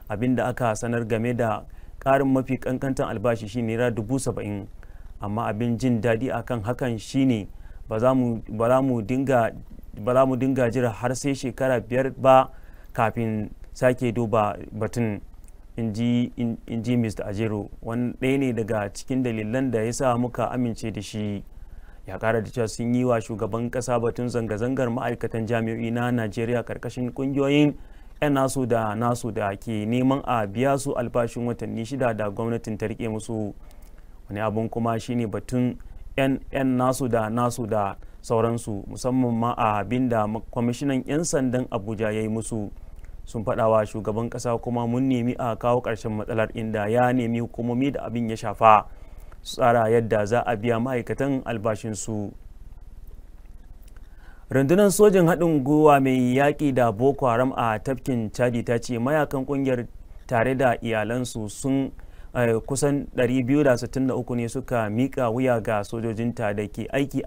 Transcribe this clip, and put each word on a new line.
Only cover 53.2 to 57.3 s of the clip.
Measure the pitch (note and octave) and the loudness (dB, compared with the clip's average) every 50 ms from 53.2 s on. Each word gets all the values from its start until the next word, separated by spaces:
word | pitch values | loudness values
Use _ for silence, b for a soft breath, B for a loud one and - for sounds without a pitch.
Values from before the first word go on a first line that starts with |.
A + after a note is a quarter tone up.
| - - - - - - - - - - - - - - - b b b b b b b b b b b | -18 -20 -20 -20 -20 -20 -20 -20 -18 -18 -20 -18 -18 -20 -18 b b b b b b b b b b b
Rundunar | - C3 C#3 C3+ E3+ F#3+ G#3 G3+ | 2 2 4 6 6 6 6 6
sojin | E3+ - G#3+ G#3+ F3+ G3 F3 | 8 8 8 8 8 8 6
haɗin | D#3+ F3+ C#3+ F3 E3+ D#3+ D3 B2+ | 6 6 4 4 4 4 2 2
gwiwa | C3+ D3+ D3+ D3+ D3+ C#3+ C#3 C3+ | 4 4 8 8 10 8 8 8
mai | C3+ C3 C3 B2 B2 B2 | 6 4 4 4 4 4
yaƙi | C3 C#3+ D3 D3+ - D#3 C#3+ C3 | 4 4 4 2 2 0 0 2
da | C3 B2 A#2 G#2+ | 4 4 2 2
Boko | G2 B2 C#3 C#3 - C#3+ | 2 2 2 2 4 2
Haram | B2+ | 2